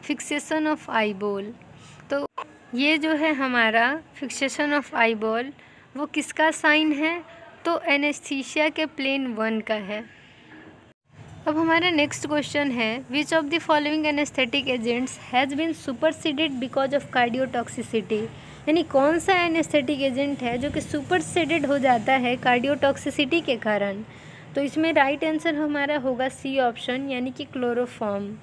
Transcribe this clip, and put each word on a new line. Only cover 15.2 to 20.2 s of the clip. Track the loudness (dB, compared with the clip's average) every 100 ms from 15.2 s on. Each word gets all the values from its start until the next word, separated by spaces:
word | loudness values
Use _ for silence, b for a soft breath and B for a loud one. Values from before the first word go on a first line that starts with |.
| -2
has | 0 0
been | 0 -2 -4 -6
superseded | 0 0 0 -4 0 -2 -2
because | -4 -2 0
of | 0 -2 0
cardiotoxicity? | 2 2 -2 -2 -4 -6 -4 -4 0 -2 -2 B B B 0
यानी | 2
कौन | 4 4 4 2
सा | 4
एनेस्थेटिक | 2 4 2 2 2 2 0
एजेंट | 0 0